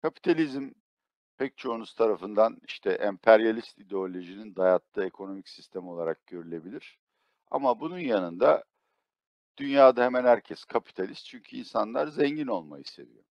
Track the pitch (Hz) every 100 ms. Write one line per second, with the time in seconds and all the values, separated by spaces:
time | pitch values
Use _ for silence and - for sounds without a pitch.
0 | 202 - 185 160 151 135 135 - _ _
1 | _ _ _ _ 135 - 131 113 107 -
2 | 113 92 92 104 113 - - - 101 90
3 | 104 95 - 110 113 113 - _ 98 98
4 | 95 90 90 98 107 90 92 90 _ -
5 | 95 - 98 98 - - - 95 90 85
6 | 85 80 _ 87 82 82 80 131 - _
7 | _ _ _ _ _ 139 135 117 156 180
8 | 143 107 87 85 135 147 - _ _ _
9 | _ _ _ _ _ - 139 139 131 120
10 | 123 127 123 117 _ 82 - 117 - -
11 | 95 - - 123 - 127 113 113 107 131
12 | 151 147 143 156 139 98 76 71 69 -
13 | 60 58 _